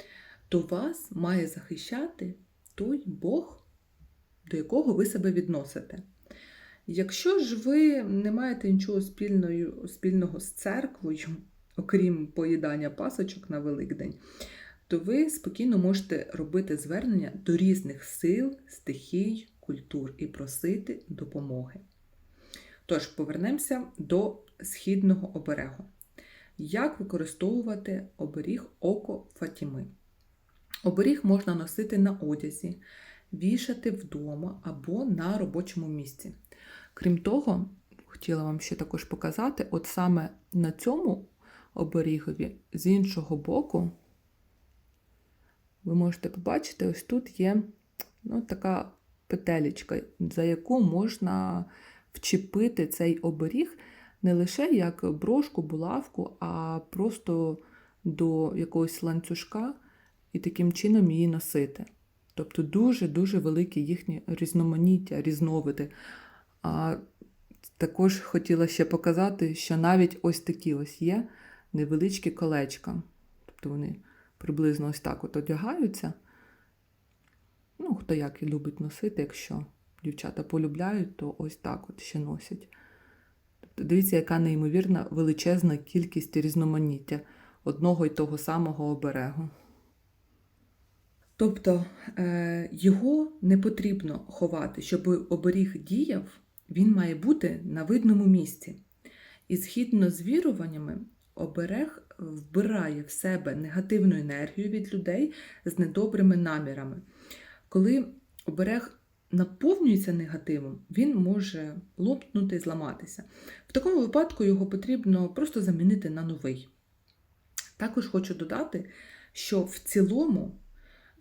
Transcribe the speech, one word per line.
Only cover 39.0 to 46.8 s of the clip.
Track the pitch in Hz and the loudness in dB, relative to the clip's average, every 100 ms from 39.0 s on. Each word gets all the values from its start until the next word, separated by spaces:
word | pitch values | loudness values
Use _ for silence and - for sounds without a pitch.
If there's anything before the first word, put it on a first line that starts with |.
показати, | - - 160 160 247 277 - | -8 -6 -4 -2 -4 -4 -4
от | 170 165 | -6 -4
саме | - 180 170 160 - _ | 0 2 2 0 -10 _
на | 180 165 | 0 0
цьому | - 240 302 320 190 - _ _ - - | 0 -2 0 0 -2 -6 _ _ -20 -14
оберігові, | - 165 165 156 156 - 147 - - _ | -6 -2 0 0 0 -4 -6 -6 -8 _
з | 165 180 | -4 2
іншого | 196 190 185 156 151 | 4 2 -2 -4 -4
боку, | - 262 294 175 175 - _ _ _ _ _ _ _ _ _ _ _ _ _ _ _ _ _ _ | 0 -2 0 -2 -2 -6 _ _ _ _ _ _ _ _ _ _ _ _ _ _ _ _ _ _
ви | 190 170 | 0 2
можете | 175 175 175 | 2 0 -6
побачити, | 185 185 311 311 - | -6 -2 -2 -4 -4